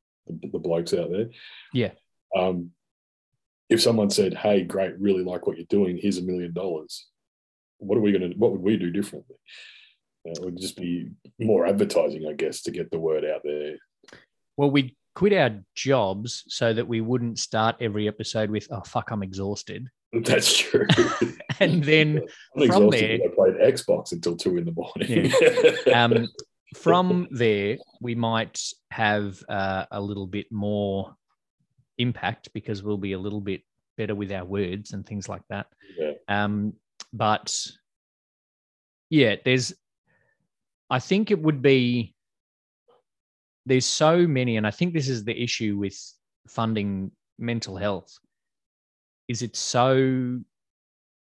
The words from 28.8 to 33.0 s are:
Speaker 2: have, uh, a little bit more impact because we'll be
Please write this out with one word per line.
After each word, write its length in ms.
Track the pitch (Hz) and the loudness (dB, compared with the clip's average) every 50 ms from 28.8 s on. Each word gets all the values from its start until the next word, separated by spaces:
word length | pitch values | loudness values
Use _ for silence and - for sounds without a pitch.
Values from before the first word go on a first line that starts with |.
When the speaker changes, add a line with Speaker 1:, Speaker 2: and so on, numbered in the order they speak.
| _ - | _ -12
Speaker 2:
have, 480 | - - 113 104 104 104 104 101 95 - - | -4 0 0 2 2 0 -2 -4 -8 -12 -10
uh, 380 | - 104 98 98 95 95 95 - - | -6 -4 -4 -2 -2 -2 -4 -6 -6
a 100 | 104 104 | -8 -8
little 240 | 101 101 101 101 95 | -6 -6 -6 -8 -8
bit 260 | 92 101 104 - - | -6 -6 -8 -8 -6
more 640 | 113 104 101 104 104 101 101 101 98 98 - - - _ _ _ _ _ _ _ _ _ _ _ _ _ _ _ _ - | -6 -6 -4 -2 -2 -2 -2 -2 -2 -4 -6 -8 -12 _ _ _ _ _ _ _ _ _ _ _ _ _ _ _ _ -4
impact 500 | 120 123 117 - 95 101 117 - - - - | -2 -2 -2 -4 -4 -6 -6 -6 -12 -14 -14
because 280 | 107 - - 104 98 | -12 -8 -8 -8 -6
we'll 160 | 101 107 104 | -4 -4 -4
be 140 | 95 | -4